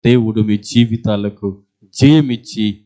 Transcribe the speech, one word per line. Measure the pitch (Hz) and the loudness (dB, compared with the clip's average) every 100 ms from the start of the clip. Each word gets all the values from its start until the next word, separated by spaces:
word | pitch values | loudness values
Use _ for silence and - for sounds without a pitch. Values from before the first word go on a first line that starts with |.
| 120 | 4
దేవుడు | 123 110 110 | 2 2 -2
మీ | 107 104 | -2 -2
జీవితాలకు | - 120 117 113 110 104 101 101 101 98 _ _ | -2 0 0 -2 -4 -4 -6 -6 -10 -10 _ _
జయమిచ్చి | _ - 135 156 139 120 - - 107 98 | _ 0 4 4 2 -6 -10 -6 -4 -6